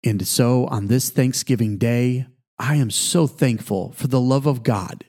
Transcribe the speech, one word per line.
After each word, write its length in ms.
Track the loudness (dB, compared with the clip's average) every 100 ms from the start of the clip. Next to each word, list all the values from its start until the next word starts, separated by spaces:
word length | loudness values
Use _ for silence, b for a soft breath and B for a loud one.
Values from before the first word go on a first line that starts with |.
And 240 | 0 -2 -2
so 400 | 0 2 2 0
on 220 | -4 0
this 220 | 0 0
Thanksgiving 680 | 0 0 0 -2 0 0 0
Day, 480 | 0 0 0 -2 -6 _ _ _
I 180 | 0 0
am 140 | 0
so 380 | -2 0 2 2
thankful 640 | 2 0 0 -2 -4 -4
for 160 | -6 0
the 120 | 2
love 260 | 2 2 2
of 180 | 0
God. 400 | 0 -2 -4 -12